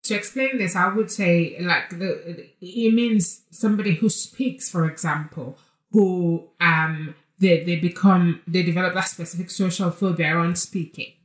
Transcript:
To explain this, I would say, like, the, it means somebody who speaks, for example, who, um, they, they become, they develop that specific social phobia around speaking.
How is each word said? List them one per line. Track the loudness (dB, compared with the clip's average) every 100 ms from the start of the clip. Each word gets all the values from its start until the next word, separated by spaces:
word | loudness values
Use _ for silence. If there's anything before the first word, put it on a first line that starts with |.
To | 0 -2
explain | -2 -2 -4 -2
this, | -2 0
I | 0
would | 0 -2
say, | 0 2 2 0 -6
like, | -4 -4 -4
the, | -8 -6 -6 -10 -16 -18 _
it | -12 -2 2
means | 2 2 4 2 0 _
somebody | -2 0 0 0 0
who | 2
speaks, | 2 0 -2 -6 -2 -2
for | 0 -2
example, | -2 -4 -4 -8 -12 -14 -16 _ _ _
who, | 4 4 2 0 0 -6 _
um, | 0 2 -2 -4 -10 -14 _ _
they, | 4 4
they | 2 -2
become, | -2 4 4 6 4 0 -2
they | 0
develop | 0 0 -2 0
that | -2
specific | -2 -4 -6 -4
social | -2 0 0 -2
phobia | 0 -2 0 0 0
around | 0 0
speaking. | 0 -2 -8 -12 -18 _